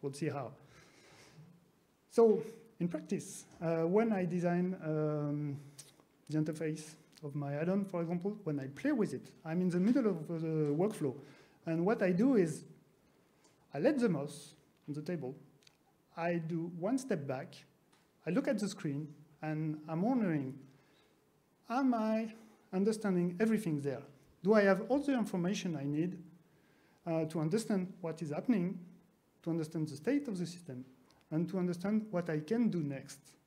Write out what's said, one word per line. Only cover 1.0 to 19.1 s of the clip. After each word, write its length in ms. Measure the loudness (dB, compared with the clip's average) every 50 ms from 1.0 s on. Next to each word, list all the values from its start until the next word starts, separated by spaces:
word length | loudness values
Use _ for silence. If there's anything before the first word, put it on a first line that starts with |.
| -20 -20 -20 -20 -20 -20 -20 -20 -20 -20 -20 -20 _ _ _ _ _ _ _ _ _ _
So, 340 | 4 6 8 8 8 4 2 -6 -12 -16 -20 -20 -6 _
in 80 | -4 -2
practice, 580 | -2 -4 -6 -4 -4 -4 -4 -8 -14 -16 -16 -18 -14 -6
uh, 260 | -2 0 0 2 2 4
when 240 | 4 4 4 4
I 140 | 2 0 0
design, 500 | 0 0 0 0 2 2 2 2 0 -2 -4 -4
um, 760 | -2 -2 0 0 0 0 -2 -2 -2 -2 -2 -2 -4 -6 -8 -10 -16 -20 -20 -20 -20 -20 _ -20 _ _ _ _ -4
the 80 | -2 0
interface 580 | 0 0 -2 -4 -4 -4 -4 -6 -8 -14 -18 -20 -20 _ _ -14 -12
of 120 | -8 -6
my 200 | -6 -4 -4 -4
add-on, 300 | -2 0 0 0 0 0
for 160 | -2 -4 -4
example, 360 | -2 -2 -4 -2 -2 -4 -6 -4 -4
when 160 | -4 -2 -2
I 80 | -4 -6
play 240 | -10 -4 -2 0
with 220 | 2 2 0 0 -2
it, 180 | -8 -10 -12 -20 -14 -8
I'm 160 | -4 -2 0
in 80 | 2 2
the 100 | 2 2
middle 280 | 4 4 4 4 4 2
of 200 | 0 0 -4 -6
the 460 | -6 -4 -2 0 0 2 2 2 2
workflow. 400 | 2 2 0 0 0 -2 -2 -2 -4 -12 -18 -20 -20 -20 -20 _ _ _
And 200 | -4 -2 0 2
what 160 | 2 2 2 2
I 80 | 2
do 240 | 4 4 4 6 6
is, 300 | 6 4 4 2 -6 -10 -16 -20 -20 -20 _ _ _ _ _ _ _ _ _ _ _ _ -20 _ _ _ _ -6
I 60 | 2
let 200 | 2 4 4 4
the 100 | 2 2
mouse 440 | 2 0 -2 -6 -8 -12 -16 -18 -20 -20 _ _ _ _ _ -8
on 60 | -8
the 80 | -8
table, 340 | -6 -6 -6 -4 -6 -8 -10 -10 -16 -20 _ _ _ -20 _ _ _ _ _ _ _ _ _
I 200 | -4 -2 -2 0
do 360 | -2 -2 -2 -4 -4 -4 -4 -6 -4
one 200 | -2 0 0 -2
step 280 | 0 -2 -4 -4 -2
back, 300 | -4 -6 -6 -6 -10 -14 -20 -20 _ _ _ _ _ _ _ _ _ _ _ _ -2
I 20 |
look 180 | 0 0 2 0
at 120 | 0 0
the 80 | -2 -4
screen, 400 | -6 -4 -4 -4 -4 -4 -6 -8